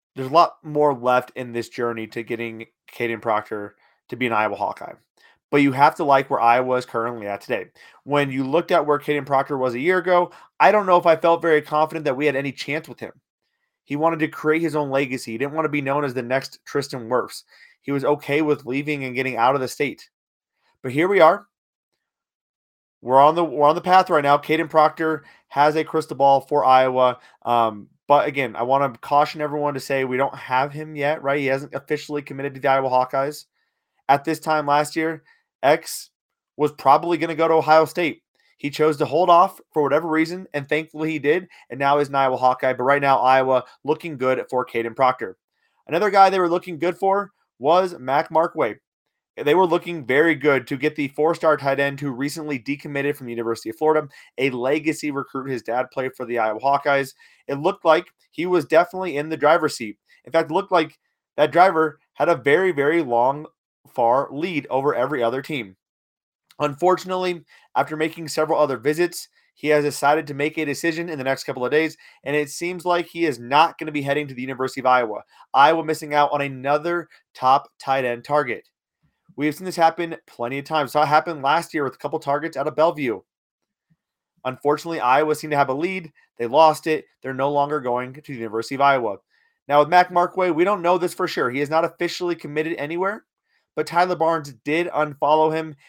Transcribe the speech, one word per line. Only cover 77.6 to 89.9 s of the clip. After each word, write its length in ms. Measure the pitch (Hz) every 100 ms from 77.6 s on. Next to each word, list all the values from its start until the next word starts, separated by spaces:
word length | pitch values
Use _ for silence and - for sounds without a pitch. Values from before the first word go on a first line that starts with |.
| - _
tight 240 | - 135
end 180 | 127 120
target. 460 | 117 147 135 110 - _ _ _ _ _ _ -
We 100 | 147
have 100 | 147
seen 80 |
this 100 | 185
happen 420 | 180 165 165 170 165 _
plenty 320 | - 120 139
of 40 |
times. 280 | 139 160 135
Saw 100 | 151
it 40 | 147
happen 360 | 151 160 156
last 320 | 135 156 165
year 80 | 160
with 140 | 135 -
a 20 |
couple 220 | 147 147
targets 360 | 139 143 156 135
out 120 | 147
of 80 | 147
Bellevue. 440 | 160 151 131 101 - _ _ _ _ _ _ _ _ _ _ _
Unfortunately, 560 | 127 127 143 147 170 165
Iowa 340 | 120 135 156
seemed 160 | 151 156
to 60 | 143
have 140 | 135
a 40 |
lead. 380 | 135 175 190 160 - _ -
They 80 | 117
lost 400 | 135 160 151 -
it. 200 | 156 - _
They're 140 | 131
no 160 | 131 135
longer 300 | 143 143 151
going 340 | 123 123 127
to 60 | 131
the 140 | -
University 420 | 131 113 110 113 135
of 40 |
Iowa. 360 | 139 135 117 98 _ _ _ _ -
Now, 140 | 147
with 80 |
Mac 220 | 147